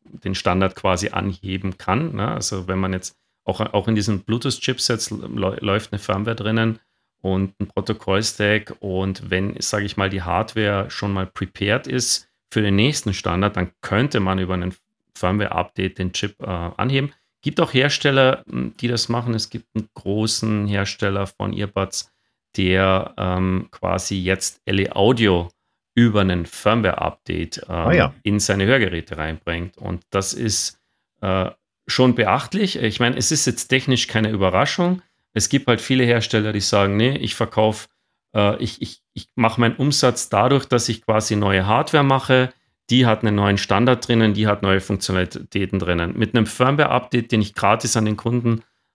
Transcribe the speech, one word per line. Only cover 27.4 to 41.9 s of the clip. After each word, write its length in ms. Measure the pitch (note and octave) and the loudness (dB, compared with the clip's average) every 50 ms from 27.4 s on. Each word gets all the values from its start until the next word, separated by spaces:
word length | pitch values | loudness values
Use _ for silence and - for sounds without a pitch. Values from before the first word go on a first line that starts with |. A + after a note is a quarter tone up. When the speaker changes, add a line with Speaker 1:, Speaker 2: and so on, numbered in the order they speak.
| E2 E2+ - - - - | -6 -6 -8 -12 -10 -8
Speaker 1:
ähm, 80 | E2+ | -4
Speaker 2:
Ah 180 | E2+ E2 A#2 E3 | -2 0 2 2
ja. 200 | E3 G2 - - - - | 2 2 2 -2 -4 -2
Speaker 1:
in 160 | G#2+ G2+ G#2 | 0 0 0
seine 260 | - - G2+ G2 F#2+ | 0 0 0 2 2
Hörgeräte 520 | G#2 C3 C3+ A2 F2+ F2 E2+ - - D#2+ D#2 | 4 4 2 2 0 -2 -4 -6 -8 -8 -6
reinbringt. 600 | D#2 D#2+ D#2+ D#2 - - E2+ E2 E2+ F2+ - - | -6 -6 -6 -6 -6 -6 -6 -4 -6 -8 -12 -12
Und 260 | G2+ F#2+ F#2 F2+ - _ | -10 -8 -8 -8 -8 _
das 220 | - G2 F#2+ - - | -4 -2 -2 -2 -4
ist, 460 | - - A2 G2+ - - - - _ _ _ _ _ _ _ _ _ | -4 -2 -2 -2 -2 -4 -6 -8 _ _ _ _ _ _ _ _ _
äh, 320 | - G2 F#2 F#2+ F#2 - - _ _ _ _ _ _ | -2 0 0 0 0 -2 -6 _ _ _ _ _ _
schon 300 | - - - B2+ B2+ A#2+ | -4 2 4 4 4 4
beachtlich. 600 | A#2+ A2+ G2 G2 C#3 - - - G3 G#3+ F#3 - - | 4 2 2 2 2 0 -2 -2 -2 0 -2 -2 -2
Ich 240 | - A2 G2+ - | -2 -2 0 2
meine, 160 | B2 A#2+ - B2+ | 0 0 2 0
es 160 | A#2+ - D#3+ | 0 0 0
ist 120 | C#3+ - | 0 0
jetzt 220 | C3 A#2 - - - | 0 -2 -2 -2 0
technisch 400 | B2+ C3 - - C3 A#2+ - - | 0 0 2 2 0 0 0 0
keine 220 | - A2 A2 G#2+ | 0 0 0 2
Überraschung. 720 | A2 G2 F#2+ F#2 F2+ F#2+ C3 C#3+ - - F3 F3 F#3 F#3 - _ _ _ _ _ - | 2 2 2 2 4 4 2 2 0 0 0 0 0 -2 -4 _ _ _ _ _ -4
Es 160 | A2 - - | -2 0 0
gibt 180 | - C#3 - - | 0 0 2 2
halt 140 | A#2+ A2+ | 0 0
viele 240 | - - C3+ C3 B2+ | 0 0 2 2 4
Hersteller, 480 | A#2+ A#2+ A#2 A2+ - - A2 G#2 G#2+ G#2+ | 4 4 2 2 0 0 0 0 0 -2
die 80 | G2+ | -2
sagen, 340 | G2+ - - G2+ G2 G2 G2+ | 0 2 2 2 2 4 2
„Nee, 220 | G#2 A2+ B2+ C#3 - | 2 2 2 0 -2
ich 180 | - G#2 - | -4 -6 -4
verkauf, 540 | - A2+ - - - A2 A2 G#2+ - - - _ _ _ _ _ _ _ _ - | -4 -4 -2 0 2 2 2 0 -2 -8 -16 _ _ _ _ _ _ _ _ 0
äh, 220 | A2 G2+ G2+ G#2 - - | 2 2 2 2 0 -4
ich, 180 | G#2+ - - | -6 -6 -8
ich, 200 | - - - - _ _ _ | -10 -12 -12 -16 _ _ _
ich 140 | - - - _ | -16 -16 -8 _
mach 220 | - A#2 A2+ - - | 0 0 2 2 2
meinen 180 | A#2+ A#2 - | 2 2 2
Umsatz 540 | - C#3 D3 C#3 - - B2+ B2 - - - | 0 0 0 2 2 2 2 2 0 -4 -2
dadurch, 340 | - G2+ A2 B2+ C#3 C3+ - | 2 2 4 4 4 2 2
dass 240 | - C3 A#2+ A2+ - | 2 0 0 0 -2
ich 140 | A2+ - | -6 -4
quasi 340 | - - A2 A2 G#2+ - A2 | -2 0 0 2 2 0 0
neue 300 | G#2 G#2 G2 G2 F#2+ F#2 | 0 2 2 2 2 4
Hardware 400 | G2+ G#2+ B2 D3 - | 4 2 2 2 2